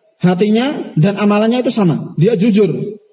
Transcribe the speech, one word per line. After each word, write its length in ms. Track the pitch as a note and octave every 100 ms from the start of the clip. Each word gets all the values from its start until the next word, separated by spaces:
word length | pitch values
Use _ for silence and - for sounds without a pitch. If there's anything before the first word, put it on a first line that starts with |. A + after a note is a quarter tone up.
| _ _
Hatinya 800 | F3+ F3+ G#3+ A3 C4+ D#4 - -
dan 240 | F#3+ G3+
amalannya 400 | G#3 G#3 A3+ B3
itu 120 | B3+
sama. 440 | A3+ F#3 A#2+ - -
Dia 240 | F3+ A3+
jujur 320 | A3+ G3+ G3 C3 D3+ - _